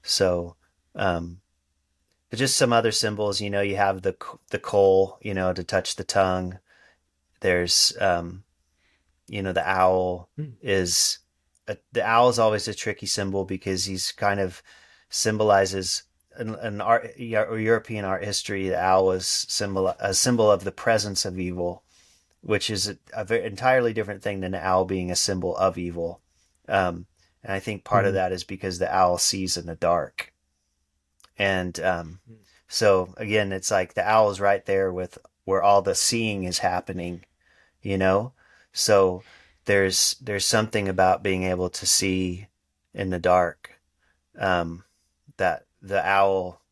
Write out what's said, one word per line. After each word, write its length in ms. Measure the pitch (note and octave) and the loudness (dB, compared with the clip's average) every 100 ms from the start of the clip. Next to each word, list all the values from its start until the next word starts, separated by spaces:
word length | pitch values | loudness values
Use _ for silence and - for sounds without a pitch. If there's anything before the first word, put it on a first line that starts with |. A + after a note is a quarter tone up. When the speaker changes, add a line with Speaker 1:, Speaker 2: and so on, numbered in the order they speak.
Speaker 1:
So, 540 | - - F#2+ F2 E2+ - _ _ _ | -4 0 2 0 -4 -14 _ _ _
um, 460 | G2+ G2 E2+ E2+ F2+ _ _ _ _ _ _ _ _ _ | -4 -2 -2 -6 -16 _ _ _ _ _ _ _ _ _
but 80 | A2+ | -4
just 180 | C3+ - | -2 2
some 160 | B2+ | 4
other 200 | A#2 A2+ | 4 2
symbols, 480 | G#2+ A2 G#2 G#2 F#2+ | 0 -2 -2 -2 -2
you 100 | G2+ | -2
know, 100 | G2+ | -2
you 160 | G2+ G2 | -2 2
have 260 | G2 F#2+ | 2 2
the 100 | F#2+ - | -4 -6
c-, 160 | - - _ | -16 -16 _
the 80 | G#2 | -8
coal, 600 | - G2+ G2 F#2+ G2 - | 0 4 6 6 2 -2
you 140 | G#2+ | -6
know, 180 | F#2+ F#2 | -2 -2
to 100 | F#2 | -2
touch 320 | E2+ G2 - - | -2 -4 -2 -8
the 80 | |
tongue. 540 | F#2+ G2+ F#2+ F#2 F#2 F#2 _ _ _ _ _ _ _ _ | -2 2 2 0 -4 -10 _ _ _ _ _ _ _ _
There's, 520 | F#2+ F2+ F2 - - - | 0 2 2 2 0 2
um, 440 | F#2+ F2 E2+ F2+ _ _ _ _ _ _ _ _ _ | 0 0 -2 -14 _ _ _ _ _ _ _ _ _
you 140 | G#2 | -6
know, 100 | F#2+ | -2
the 160 | F#2 F#2 | -2 0
owl 600 | F#2+ F#2 F#2 F2+ F2+ - - | 2 4 4 0 -4 -10 -12
Speaker 2:
Mm. 160 | D3 A#2 | -12 -10
Speaker 1:
is 560 | - G2 F2 F2 - - _ _ _ _ - | -2 0 2 0 0 -2 _ _ _ _ -12
a, 80 | G#2 _ | -12 _
the 120 | A#2+ | -4
owl 240 | G#2 A2+ B2 | 2 6 6
is 80 | A#2 | 6
always 280 | A2 G#2+ A2+ | 2 2 -4
a 60 | |
tricky 320 | G#2 A2+ G2+ G2+ | -6 -6 -6 -6
symbol 380 | - G2 G2 | -4 -2 -4
because 400 | F#2 F#2+ - F#2 | -4 -6 -4 -4
he's 280 | G2 F#2 - | -4 -6 -6
kind 280 | - G2+ G2+ | -2 -2 0
of 220 | F#2 F#2 _ - _ _ _ | -2 -6 _ -20 _ _ _
symbolizes 960 | - A2+ G#2+ G#2+ G2 F#2+ F#2+ F#2 - _ _ _ - | -4 -2 2 4 6 4 -2 -4 -6 _ _ _ -12
in, 160 | A2 A2 | -10 -8
in 240 | A2+ G#2 | -8 -6
art, 380 | G#2 A#2 A2+ - | 0 0 0 -14
Eu-, 380 | A#2 A2 G#2+ A2 | -4 -2 -2 -2
European 480 | A2 A2+ - G#2+ | 0 0 0 -6
art 200 | G2 F#2+ | -4 -4
history. 440 | G2+ G2 - G2+ F#2+ | -4 -6 -4 -6 -4
The 120 | F2 | 0
owl 260 | F#2 F#2 F#2+ | 4 4 4
was 200 | F#2 F#2 | 2 -2
symbol, 640 | - - - G2+ F#2+ F#2 | -4 -4 -6 -4 -2 -2
a 260 | - G2+ | -2 -2
symbol 360 | F#2+ B2+ A#2+ G#2+ | 0 2 4 4
of 140 | G2 | 2
the 80 | F#2+ | 0
presence 520 | - - A2+ G2+ F#2+ | -4 0 0 -2 -6
of 140 | - F2+ | -6 -6
evil, 440 | F2+ F2+ F2 F2+ _ _ _ _ _ _ | -6 -4 -6 -6 _ _ _ _ _ _
which 280 | - G#2 - | -4 -2 -2
is 180 | G#2 G2 | -4 -6
a, 80 | F#2+ _ | -8 _
a 120 | A2+ | -12
ve-, 180 | G2 A2+ | -2 -2
entirely 500 | G2+ G2 B2+ C3 A#2+ | -2 -2 2 4 2
different 300 | A2 G#2 G2 | -2 -6 -6
thing 180 | G#2 G2 | -6 -6
than 140 | F#2 | -6
an 80 | F#2 | -4
owl 220 | F#2 F#2 | 0 2
being 260 | F#2 F#2+ F2+ | 2 -2 -2
a 60 | F2 | -2
symbol 400 | - F#2+ F2+ - | -2 -2 -4 0
of 200 | F#2+ F2+ | 0 0
evil. 440 | F2 E2+ E2+ F2 _ _ _ _ - | -8 -6 -8 -10 _ _ _ _ -2
Um, 380 | G2 F#2 E2+ F2 _ _ _ | 0 0 -4 -14 _ _ _
and 100 | - | -8
I 60 | G2 | -6
think 260 | A2 G2+ | -6 -10
part 200 | - G2+ | 0 2
of 60 | G2 | 2
Speaker 2:
Mm-hmm. 60 | F#2+ | 0
Speaker 1:
that 160 | F#2 | -2
is 120 | F#2 | -4
because 340 | - F#2+ F#2+ F2+ | -8 -8 -8 -4
the 140 | F2+ | -2
owl 240 | F#2+ F2+ F2 | 4 4 4
sees 380 | - G2 F#2 F2 | 0 -2 -4 -4
in 100 | E2+ | -6
the 80 | E2 | -2
dark. 560 | E2+ F2 C#2 - - _ _ _ _ _ _ _ _ _ _ - | 0 0 -2 -10 -16 _ _ _ _ _ _ _ _ _ _ -2
And, 400 | G2 F#2+ F2+ E2 | 0 0 -4 -2
um, 400 | F2+ F2 E2 F#2 _ | -2 -2 -8 -18 _
Speaker 2:
Mm. 60 | A2+ _ _ _ | -20 _ _ _
Speaker 1:
so 460 | - G#2+ F#2+ F#2 - | 0 4 4 2 -8
again, 340 | A2 G#2+ G2+ | -2 0 0
it's 180 | F#2+ - | -4 0
like 240 | G2+ F2+ | 0 0
the 120 | - F#2+ | -2 2
owl's 340 | A2 G#2+ F#2 | 4 4 2
right 240 | G2 G2+ - | 2 2 0
there 260 | G2 F#2+ | 0 0
with 240 | F2+ F2+ - _ _ | -2 -10 -12 _ _
where 180 | - F#2+ | -2 2
all 180 | F#2+ G2+ | 6 4
the 120 | F#2+ | 4
seeing 500 | - - A#2 A2 G2+ | 0 0 0 -2 -2
is 140 | F2+ F2+ | -4 -2
happening, 640 | F#2 F2+ - F2+ F2 F2 _ _ _ _ _ _ | -2 -2 -4 -8 -8 -10 _ _ _ _ _ _
you 160 | G2+ F#2+ | -4 0
know? 380 | F#2+ G2 B2 _ _ _ _ | 4 2 0 _ _ _ _
So 500 | - - G2+ F#2+ F2+ - - _ _ | -4 4 6 6 2 -12 -20 _ _
there's, 520 | - G2+ F#2+ F2+ - - | 0 2 4 2 0 -2
there's 240 | A#2+ G2+ | -6 -4
something 420 | - A2 A2 G#2+ G2 | 0 0 0 -2 -2
about 360 | F#2 F#2 F#2 | 2 4 4
being 220 | G2+ F#2 | 0 0
able 260 | F#2 F2+ F2+ | 0 -2 -4
to 160 | - - | -4 0
see 600 | - G2 F#2 F#2 F2+ G#2 _ _ _ _ | 0 2 0 -2 -6 -14 _ _ _ _
in 160 | - G2 | -8 -4
the 80 | F2+ | 0
dark, 600 | F2+ F2+ F2 - - _ _ _ _ _ _ - | 4 4 4 -4 -20 _ _ _ _ _ _ -6
um, 460 | F#2+ F2 E2+ E2+ _ _ _ _ _ - | -2 0 -2 -8 _ _ _ _ _ -2
that 260 | F#2 D#2+ _ _ | -2 -2 _ _
the 260 | G2 G2 F2 | -4 -2 2
owl 540 | G2 G2 F#2+ F2+ F2+ _ | 4 4 2 -4 -12 _